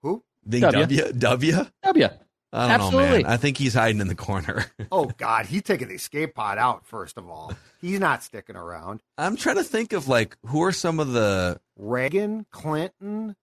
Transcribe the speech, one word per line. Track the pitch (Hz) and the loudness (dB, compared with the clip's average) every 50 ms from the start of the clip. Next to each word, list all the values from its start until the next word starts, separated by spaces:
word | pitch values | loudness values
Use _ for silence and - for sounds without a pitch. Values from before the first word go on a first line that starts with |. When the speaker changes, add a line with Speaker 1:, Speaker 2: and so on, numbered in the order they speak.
| - | -2
Speaker 1:
who? | 151 196 240 _ _ _ _ _ | -4 -4 -4 _ _ _ _ _
Speaker 2:
Think | 104 113 123 | -2 2 6
Speaker 3:
W. | 143 165 135 139 | 6 6 6 6
Speaker 2:
W? | 156 - 139 156 143 - - | 4 4 4 2 2 0 0
W? | 123 123 107 127 123 135 165 151 185 - - _ _ - | 2 2 2 2 4 2 2 2 2 0 -2 _ _ 0
Speaker 3:
W. | 381 370 311 131 95 - - _ _ _ _ _ _ - | 4 6 6 4 4 0 -8 _ _ _ _ _ _ -4
Speaker 2:
I | - 120 | -2 2
don't | 123 | 4
Speaker 3:
Absolutely. | 233 - 101 95 92 - - | 4 4 4 4 4 4 4
Speaker 2:
know, | - 254 196 - | 6 4 4 4
man. | |
I | 76 117 | 2 0
think | 113 - 147 131 | 2 2 0 0
he's | - 139 127 104 | 2 0 2 4
hiding | 120 113 113 110 104 | 4 4 4 2 2
in | 101 92 | 0 -2
the | 90 | -4
corner. | - - - 98 95 78 - - - - - _ | -6 -4 -4 -4 -4 -4 -4 -4 -4 -6 -6 _
<laughs> | - 110 - | -14 -8 -2
Speaker 1:
Oh, | 185 185 143 | 0 0 0
God. | 123 - - 117 113 113 113 110 | -2 -6 -6 -2 0 0 0 -2
He's | 92 139 202 | -2 -6 -6
taking | - - 196 156 123 | -2 -2 -2 -2 -2
the | 95 92 | -10 -10
escape | 90 - - - 147 156 156 _ | -12 -12 -8 -6 -6 -6 -6 _
pod | - 110 101 101 | -6 -6 -4 0
out, | 107 120 127 107 92 _ | 0 0 0 0 -2 _
first | _ - 107 90 - - | _ -12 -12 -12 -12 -14
of | 113 90 87 | -18 -16 -16
all. | 82 78 80 80 92 - _ _ _ _ | -16 -16 -12 -14 -14 -14 _ _ _ _
He's | - 175 196 196 | -6 -6 -2 0
not | 190 156 131 123 - | 0 0 0 -2 -4
sticking | - - 104 - - 98 | -14 -16 -16 -16 -16 -16
around. | 90 85 85 87 80 80 92 107 110 _ _ _ | -14 -14 -12 -14 -12 -12 -14 -14 -14 _ _ _
Speaker 2:
I'm | - 156 185 220 | -4 -4 -4 -4
trying | - - 330 415 | -2 -2 -2 0
to | 392 320 | 0 -2
think | - - 220 233 - 214 | -2 -4 -4 -4 -2 -4
of, | 185 135 131 | -4 0 2
like, | 127 117 110 - - _ - | 2 2 2 0 -6 _ -10
who | 113 135 151 170 | -4 0 0 2
are | 190 180 | 0 0
some | - - 170 160 156 | 0 -2 -2 0 0
of | 156 131 123 | -2 0 2
the | 117 110 101 98 92 90 90 87 - _ _ _ | 2 2 4 2 2 0 0 -2 -6 _ _ _
Speaker 1:
Reagan, | - 101 104 120 123 127 139 156 196 208 208 220 220 208 _ | -14 -8 -6 -4 -2 -2 0 0 -2 -2 -2 -6 -8 -10 _
Clinton. | - - - 156 151 151 165 190 _ _ 190 202 208 214 220 214 196 _ | -18 -10 -6 -4 -4 -4 -4 -6 _ _ -12 -10 -8 -8 -8 -10 -12 _